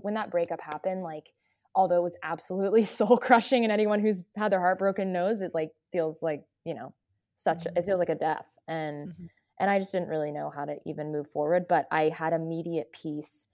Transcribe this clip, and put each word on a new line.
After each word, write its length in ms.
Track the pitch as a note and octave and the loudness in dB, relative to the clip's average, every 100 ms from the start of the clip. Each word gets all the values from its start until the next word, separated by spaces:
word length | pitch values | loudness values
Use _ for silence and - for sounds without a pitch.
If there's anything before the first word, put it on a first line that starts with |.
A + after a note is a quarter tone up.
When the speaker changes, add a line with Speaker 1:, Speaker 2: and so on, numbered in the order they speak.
Speaker 1:
when 140 | F#3+ G#3+ | -4 -6
that 160 | - | -2
breakup 300 | F3 E3+ E3 | -2 -2 -6
happened, 420 | - D3+ F#3+ F#3 | -8 -6 -4 -4
like, 300 | F3 D#3 - _ _ _ _ F#3+ | -6 -10 -14 _ _ _ _ 2
although 220 | F#3 F3 | 4 4
it 40 | |
was 140 | F3 E3+ | 2 -2
absolutely 640 | D#3+ E3 - F#3 G3 A3 G3+ | -4 -4 -4 -2 4 4 4
<laughs> 0 | |
soul 320 | - G#3 A#3 | 2 4 4
crushing, 460 | - A#3 - B3+ | 8 6 6 2
and 80 | A3 | 4
anyone 280 | G#3 G#3+ G#3 | 2 2 2
who's 220 | G#3+ F#3 - G#3 | 2 0 -4 -4
had 140 | G#3+ | 0
their 100 | F#3+ | 2
heart 180 | F3+ F#3 | 2 2
broken 320 | G3 F#3+ F#3+ | 0 0 -2
knows 280 | F3+ F#3 A3 | 0 0 0
it, 120 | F3+ E3 | -2 -4
like, 160 | D#3+ - _ | -4 -8 _
feels 320 | F3 D#3+ D#3 | -2 -2 -2
like, 220 | E3 D3 - _ - | -4 -4 -8 _ -10
you 100 | A2 | -10
know, 200 | C3 - _ _ _ - | -12 -16 _ _ _ -4
such, 320 | F#3 E3+ F3 | -2 -2 -2
Speaker 2:
Mm-hmm. 100 | F3 | -2
Speaker 1:
it 80 | F3+ | 0
feels 140 | F#3 | 0
like 100 | E3+ | 0
a 60 | D#3 | 0
death. 320 | D#3 D#3 - _ - | 0 -2 -6 _ -8
And, 420 | D#3+ D#3 D3 D#3 | -6 -6 -8 -10
Speaker 2:
Mm-hmm. 180 | E3+ E3+ _ _ - | -14 -18 _ _ -2
Speaker 1:
and 100 | G3 | 2
I 80 | G3+ | 2
just 120 | F#3+ | 0
didn't 160 | F#3 D#3+ | -4 -2
really 220 | D#3+ D3+ | -2 -4
know 180 | D3 D3+ | -6 -8
how 140 | D3 D3 | -8 -8
to 120 | D3 D#3+ | -8 -8
even 260 | D3+ D3+ | -8 -6
move 180 | D3+ D3 | -6 -4
forward, 380 | D3 D3 F3+ F3 | -2 2 2 2
but 180 | E3 - | 0 2
I 180 | D#3 D#3 | 2 2
had 240 | D#3+ D#3+ | 0 -2
immediate 580 | E3 E3 E3 E3+ D#3+ - | 0 -2 -4 -4 -6 -6
peace 540 | - D#3+ D3 D3 - - | -10 -10 -8 -10 -18 -20